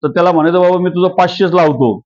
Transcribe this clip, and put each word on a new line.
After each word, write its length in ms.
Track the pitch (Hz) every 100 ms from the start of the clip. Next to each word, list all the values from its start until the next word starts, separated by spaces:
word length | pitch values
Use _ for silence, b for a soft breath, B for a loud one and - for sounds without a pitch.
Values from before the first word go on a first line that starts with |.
तर 40 | 147
त्याला 220 | 151 175
म्हणायचं, 280 | 170 156 175
"बाबा 200 | 180 180
मी 100 | 180
तुझं 260 | 170 180 180
पाचशेच 360 | 180 180 190
लावतो." 480 | 175 160 131 127 95